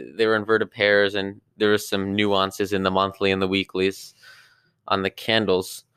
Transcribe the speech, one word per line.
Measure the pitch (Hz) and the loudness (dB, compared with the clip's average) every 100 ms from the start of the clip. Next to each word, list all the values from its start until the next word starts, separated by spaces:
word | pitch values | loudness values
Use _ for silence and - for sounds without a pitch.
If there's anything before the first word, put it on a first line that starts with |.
| 62 | -12
they | 82 110 | 0 2
were | 110 | 2
inverted | 104 110 101 | 2 0 0
pairs, | - 104 101 101 | 0 2 4 2
and | 101 98 101 _ - | -2 -6 -10 _ -2
there | 107 | 2
was | 104 - | 2 0
some | 98 98 | -4 -2
nuances | 101 104 98 95 - 98 | 0 0 0 0 -2 -4
in | 98 | 0
the | 95 | 0
monthly | 95 95 - 98 | 0 0 0 0
and | 95 | 0
the | 95 | 0
weeklies | 95 92 92 95 - - _ - - _ _ _ _ - | 0 -2 -2 -2 -2 -16 _ -20 -20 _ _ _ _ -4
on | 98 | -2
the | 95 | -2
candles. | - - 113 98 92 - - _ | -6 -2 0 2 0 -2 -12 _